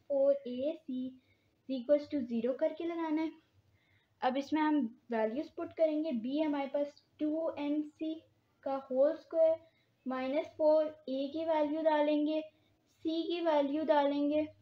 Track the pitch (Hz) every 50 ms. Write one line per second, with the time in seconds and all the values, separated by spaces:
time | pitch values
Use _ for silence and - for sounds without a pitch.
0 | _ - 285 269 269 277 277 277 - 247 247 254 269 302 330 320 _ - 254 254
1 | 254 262 262 262 _ _ _ _ _ _ _ _ _ - 269 262 233 277 294 294
2 | 294 - 302 285 233 240 233 226 226 254 262 254 311 311 311 - 339 339 339 330
3 | 330 320 302 320 320 311 - - _ _ _ _ _ _ _ _ _ _ _ _
4 | _ _ _ _ - - 247 277 277 - 294 311 302 302 302 294 240 220 - -
5 | _ - 240 220 220 220 226 285 330 - - 349 339 339 - - 320 311 302 302
6 | 311 330 254 220 208 254 277 302 320 302 285 277 277 262 285 285 294 285 - _
7 | _ _ _ - 302 302 302 320 330 311 - 285 285 294 294 302 302 302 - -
8 | 320 320 320 320 - _ _ _ _ _ _ _ - 277 269 269 269 - 254 254
9 | 277 302 320 - - - 339 320 320 320 330 330 - _ _ _ _ _ _ _
10 | - 254 262 262 262 262 277 311 320 320 - - 311 302 311 311 302 302 302 -
11 | - 262 262 269 277 277 294 320 320 330 320 311 302 294 302 320 311 320 302 302
12 | 294 294 302 294 302 302 311 311 311 - _ _ _ _ _ _ _ _ _ _
13 | - 330 320 330 320 339 339 349 339 330 302 294 285 269 277 311 311 285 302 294
14 | 285 285 285 285 285 285 302 302 311 311 - _